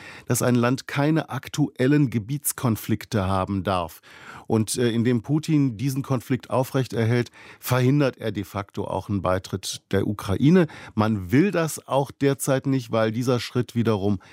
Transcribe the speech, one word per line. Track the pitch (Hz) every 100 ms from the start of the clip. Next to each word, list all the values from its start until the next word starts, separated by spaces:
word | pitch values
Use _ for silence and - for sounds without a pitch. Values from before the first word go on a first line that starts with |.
| - - -
dass | 123
ein | 127
Land | 123 120 135 -
keine | 143 147 160 -
aktuellen | 127 - - 139 - 131 147 135
Gebietskonflikte | 113 104 143 - - 127 104 - 113 - 110 92
haben | 95 92 98
darf. | 90 92 82 - - - - - -
Und, | 113 107 -
äh, | 120
indem | 117 117 123
Putin | 123 156 156 151 139 101
diesen | 139 135
Konflikt | - 127 - 127 -
aufrechterhält, | 123 131 135 123 120 113 120 120 - - -
verhindert | - 127 123 147 135 -
er | 110
de | 101
facto | 92 101 101 107 -
auch | 90 -
einen | 101
Beitritt | 90 92 - 95 - - -
der | 98 -
Ukraine. | 101 - 95 139 185 160 - -
Man | 110 107 107 90
will | 127 202
das | 175 160 - -
auch | 131 135
derzeit | - 139 139 - 131 139
nicht, | 135 117
weil | 110 113
dieser | 110 127 120
Schritt | - 123 117
wiederum | 120 113 104 101 98 -